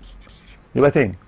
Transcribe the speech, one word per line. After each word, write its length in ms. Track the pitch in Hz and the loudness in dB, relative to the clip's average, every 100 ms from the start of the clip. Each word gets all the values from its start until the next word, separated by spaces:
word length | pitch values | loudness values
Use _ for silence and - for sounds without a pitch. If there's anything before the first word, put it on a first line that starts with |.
| - - - - - - - - | -20 -20 -20 -20 -20 -20 -8 0
يبقى 160 | 139 | 0
تاني، 240 | 147 113 92 | 2 -2 -6